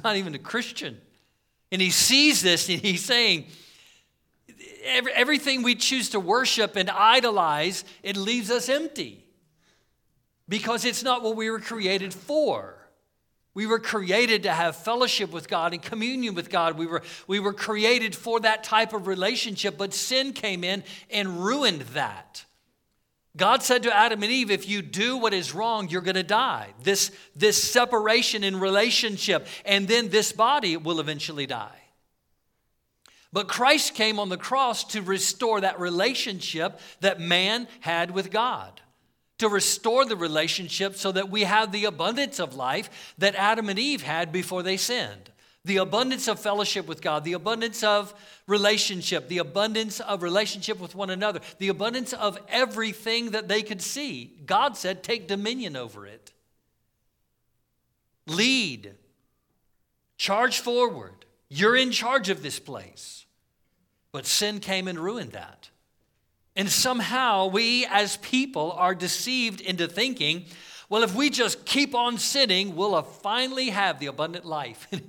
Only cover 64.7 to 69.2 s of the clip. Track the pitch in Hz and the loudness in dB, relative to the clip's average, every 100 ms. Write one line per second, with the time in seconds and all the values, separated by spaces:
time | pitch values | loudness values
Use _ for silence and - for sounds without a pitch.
64.7 | 190 185 175 175 233 127 98 82 - - | -4 -4 -6 -6 -6 -10 -12 -16 -20 -20
65.7 | _ _ _ _ _ _ _ _ - 202 | _ _ _ _ _ _ _ _ -4 0
66.7 | - 254 247 180 254 247 196 190 196 233 | 2 2 2 0 0 2 4 4 2 2
67.7 | 247 233 196 208 - - 254 269 180 156 | 2 2 2 2 -2 -2 0 0 -2 -4
68.7 | 180 180 185 175 - | 2 2 2 -2 -4